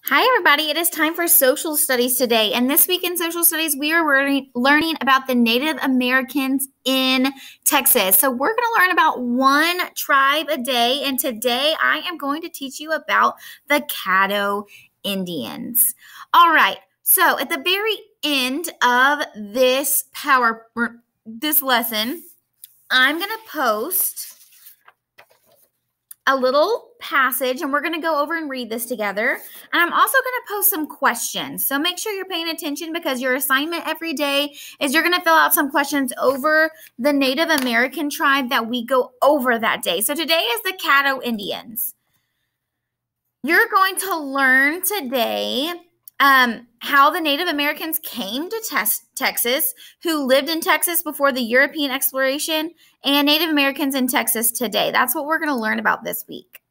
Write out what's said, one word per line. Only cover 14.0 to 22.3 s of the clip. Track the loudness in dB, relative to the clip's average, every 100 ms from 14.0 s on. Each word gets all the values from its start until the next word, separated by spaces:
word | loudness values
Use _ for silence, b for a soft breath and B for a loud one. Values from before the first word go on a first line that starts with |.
| 0 2 2 0 0 -2 -6 B B _
Indians. | -6 -6 -6 -6 -8 -10 -6 -2 -2 -2 B B B
All | 6 6
right. | 6 4 0 _ _
So | 0 4 4 2
at | -2
the | -4
very | -2 0 -2 -4 -8 _
end | -2 0 -2 -4 -8 -2
of | 2 4 4 2 -4 -10
this | -8 2 2 2 0 -4 -4
power, | -10 2 4 4 0 -10 -6 -6 -6 _ _ -18
this | -6 -2 -2
lesson, | 0 0 0 -4 -4 -8 -14